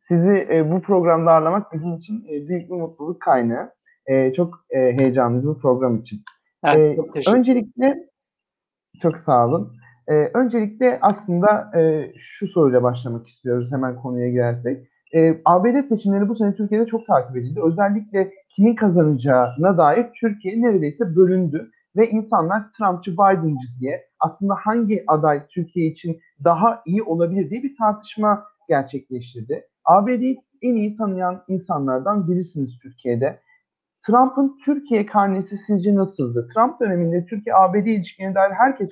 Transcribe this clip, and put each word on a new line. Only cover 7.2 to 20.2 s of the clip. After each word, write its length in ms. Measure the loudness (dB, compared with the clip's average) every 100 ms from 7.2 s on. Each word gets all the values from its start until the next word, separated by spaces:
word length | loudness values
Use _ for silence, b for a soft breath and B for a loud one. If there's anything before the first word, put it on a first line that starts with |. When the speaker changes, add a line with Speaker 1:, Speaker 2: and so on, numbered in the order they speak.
| 2
Speaker 2:
ederim. 80 | 2
Speaker 1:
öncelikle, 600 | 4 2 -2 -2 -2 -2 -8 _ _ _ _ _ _ _ _ -4
çok 160 | -4 -2
sağ 280 | 2 2 2
olun. 300 | 0 -6 -16 b b -2
E, 40 |
öncelikle 880 | 0 0 0 0 -2 -4 0 0 2
aslında, 680 | 0 0 -2 0 2 0 -2 0
e, 340 | 2 0 -6 -14
şu 280 | -20 -12 -4
soruyla 360 | 2 4 4
başlamak 460 | 2 -2 -8 -10 -12
istiyoruz 440 | _ -4 -4 -2
hemen 240 | -4 -6 -8
konuya 340 | -8 -4 -2
girersek. 580 | 0 0 -2 -6 -8 -10 _ _
E, 200 | 2 4 4
A 200 | 2 4
B 100 | 4
D 80 | 0
seçimleri 460 | 0 -2 0 0 0
bu 80 | 0
sene 180 | -2
Türkiye'de 320 | -2 -2 0 -2
çok 200 | -4 0
takip 300 | 0 0 -6
edildi. 240 | -6 -2
Özellikle 680 | -2 0 0 -2 -4 -4 -4 -6 _
kimin 260 | 2 2
kazanacağına 1040 | 4 2 4 2 2 2 2 2 0 0 4
dair 280 | 4 2 -2 -4